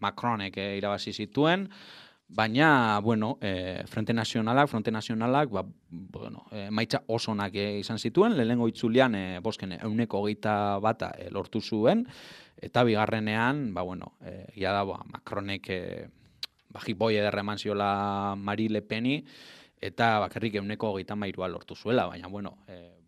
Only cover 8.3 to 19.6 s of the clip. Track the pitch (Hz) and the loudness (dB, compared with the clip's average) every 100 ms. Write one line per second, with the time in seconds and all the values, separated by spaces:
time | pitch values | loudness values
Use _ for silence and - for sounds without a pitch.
8.3 | 190 113 120 117 - 120 120 131 101 92 | 6 2 4 2 2 2 6 6 4 -2
9.3 | 90 104 - 98 87 110 110 113 98 104 | -4 -6 -6 -8 -6 -4 0 0 0 0
10.3 | 107 110 104 101 101 107 113 90 80 90 | 0 0 2 2 2 0 0 -4 -8 -8
11.3 | 101 90 113 - 110 117 214 247 - - | -6 -4 -4 -2 2 4 4 0 -8 -20
12.3 | - - - - - 123 107 107 110 107 | -20 -20 -16 -2 2 4 4 2 0 0
13.3 | 107 120 147 123 87 90 90 90 - - | 2 2 0 -2 -4 -6 -6 -12 -14 -16
14.3 | 92 95 104 95 101 98 90 - - - | -14 -16 -4 0 0 0 -4 -10 -14 -8
15.3 | 101 98 98 - 92 90 90 - - - | -6 -4 -6 -6 -6 -6 -10 -12 -18 -20
16.3 | _ - _ _ - - 98 113 107 104 | _ -16 _ _ -12 -6 0 2 4 2
17.3 | 101 101 101 104 101 101 98 101 101 101 | 0 -2 -4 -2 0 2 2 0 0 -2
18.3 | 98 101 104 110 107 104 110 120 147 - | -4 -4 0 0 0 -2 -2 0 -2 -4
19.3 | - - - | -18 -20 -20